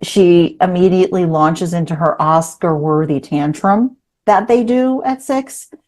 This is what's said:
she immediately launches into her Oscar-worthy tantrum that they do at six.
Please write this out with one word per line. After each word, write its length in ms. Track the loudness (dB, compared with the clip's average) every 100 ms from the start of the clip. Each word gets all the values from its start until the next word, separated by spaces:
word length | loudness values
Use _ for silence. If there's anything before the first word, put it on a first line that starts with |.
| -6
she 520 | 2 4 6 4 0
immediately 640 | -2 2 2 2 0 0 -2
launches 480 | 2 0 0 -4
into 220 | -4 -4 -2
her 260 | -2 0
Oscar-worthy 960 | 0 0 0 -4 -4 -2 0 0 0 -2
tantrum 760 | -4 -4 -4 -4 0 0 0 -4 _ _ -2
that 220 | 0 2
they 160 | 0
do 380 | 2 0 0 -2
at 180 | -4 -6
six. 480 | -4 -6 -6 -12 -20 -20